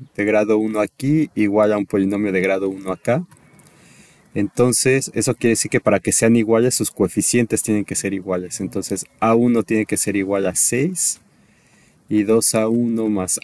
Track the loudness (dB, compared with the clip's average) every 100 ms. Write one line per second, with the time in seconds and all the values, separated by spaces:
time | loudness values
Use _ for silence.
0 | -16 -4 0 2 2 0 0 -2 -4 -2
1 | 0 0 0 0 0 4 2 2 0 0
2 | 0 0 -2 0 0 0 -2 -6 -8 -6
3 | -2 -2 -2 -14 _ _ -20 _ -20 -20
4 | -20 _ _ -4 -4 2 2 2 2 0
5 | -2 -4 -4 0 2 0 0 -2 2 0
6 | 0 2 4 4 4 2 2 0 -4 -2
7 | -2 0 0 0 0 -2 -2 -2 -2 -6
8 | -4 -6 -4 -6 -6 -8 -8 -6 -6 -8
9 | -8 -2 2 4 4 2 0 -2 -2 -2
10 | -2 -2 -2 -2 -2 -2 -2 0 -2 -2
11 | -4 -6 _ _ _ _ _ _ _ _
12 | -4 -2 2 2 2 0 0 0 0 0
13 | -2 -2 -2 -6